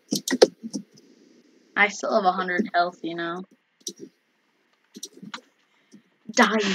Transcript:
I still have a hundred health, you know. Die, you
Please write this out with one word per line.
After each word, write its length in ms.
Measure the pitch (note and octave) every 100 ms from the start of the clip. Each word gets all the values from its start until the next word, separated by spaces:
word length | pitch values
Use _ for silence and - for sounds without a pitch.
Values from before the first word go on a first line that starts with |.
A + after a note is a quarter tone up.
| - F#3+ - B3+ - - A3+ - - - _ _ _ _ _ _ _ G#3
I 120 | G3+
still 260 | - -
have 100 | A3
a 80 | F#3
hundred 380 | F#3 F#3 F3 -
health, 240 | F3 F3 F#3
you 120 | E3
know. 300 | E3+ E3+ F3+ F#3 _ _ _ - - - _ _ _ _ _ _ _ _ - - - G#3 - _ _ _ _ _ - _ _ -
Die, 260 | B3 G3+ G#3+
you 120 | G3+